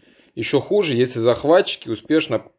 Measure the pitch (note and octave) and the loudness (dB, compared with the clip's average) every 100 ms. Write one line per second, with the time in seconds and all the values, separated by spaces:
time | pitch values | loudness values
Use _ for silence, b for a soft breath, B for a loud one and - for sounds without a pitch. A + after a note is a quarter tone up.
0 | b b b - - C#3 - G#3 E3+ A#2+ | b b b -10 -2 -2 0 0 2 0
1 | B2+ A#2+ A#2 A2+ C#3 B2+ - - A2 A2 | 0 0 0 0 2 2 2 -6 -10 -10
2 | - D#3 D3+ G#2+ - | -2 -2 0 -6 -8